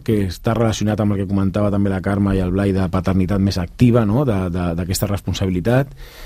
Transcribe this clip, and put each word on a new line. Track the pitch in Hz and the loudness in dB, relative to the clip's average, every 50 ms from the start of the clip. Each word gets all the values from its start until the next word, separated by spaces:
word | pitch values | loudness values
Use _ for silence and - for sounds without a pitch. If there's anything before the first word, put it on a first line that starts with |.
| - | 0
que | - 113 104 98 92 | 0 0 0 0 -2
està | 87 - - 117 113 | -4 -4 -2 -2 0
relacionat | 110 117 110 101 - 104 107 107 98 | 2 2 0 0 0 0 -2 0 0
amb | 107 104 104 | 0 0 0
el | 98 | 0
que | 101 | -2
comentava | 92 98 98 98 98 85 104 104 104 | -2 0 0 0 0 0 0 0 0
també | 98 101 101 98 | 0 0 0 0
la | 95 95 | 0 -2
Carme | 90 98 101 98 101 98 95 | -2 -2 0 0 2 2 2
i | 95 | 2
el | 90 90 90 | 0 0 0
Blai, | 95 101 101 95 | 0 2 2 2
de | 95 92 85 | 0 0 0
paternitat | 90 95 85 95 92 95 92 87 101 95 | 0 -2 0 0 0 2 2 2 2 2
més | 98 98 92 92 | 2 0 0 -2
activa, | 87 - - - 127 120 113 123 110 | -4 -6 0 2 4 4 6 4 2
no?, | 101 104 135 151 | 2 2 0 0
de, | 127 104 95 92 90 | 0 0 -2 -2 -2
de, | 85 90 87 87 85 | -2 -2 -2 -2 -2
d'aquesta | 85 92 85 95 - - | -2 -2 -2 -2 -2 -2
responsabilitat. | 95 101 92 - - 90 - 101 95 90 90 85 117 120 131 139 139 - - - - - - - | -2 -2 -4 -4 -4 -4 -2 -2 -2 -2 -2 0 2 2 2 0 -2 -6 -18 -18 -20 -18 -16 -16